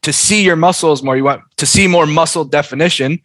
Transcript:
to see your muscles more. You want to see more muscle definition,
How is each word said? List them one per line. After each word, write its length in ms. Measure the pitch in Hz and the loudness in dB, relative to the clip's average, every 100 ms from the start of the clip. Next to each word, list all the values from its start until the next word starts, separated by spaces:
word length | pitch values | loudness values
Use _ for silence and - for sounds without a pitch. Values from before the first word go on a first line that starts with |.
to 120 | - | -6
see 300 | 139 - 208 | -2 0 2
your 120 | 185 165 | 2 2
muscles 480 | 175 180 165 143 | 2 2 0 -2
more. 140 | 135 131 | -2 -2
You 60 | |
want 180 | 139 135 - - | 0 -2 -6 -8
to 80 | 143 | -2
see 200 | 190 196 | 2 2
more 180 | 175 156 | 2 2
muscle 400 | 156 160 170 147 | 0 -2 -2 -2
definition, 760 | 147 147 135 170 - 135 170 | -2 -2 -2 -2 -2 -4 -4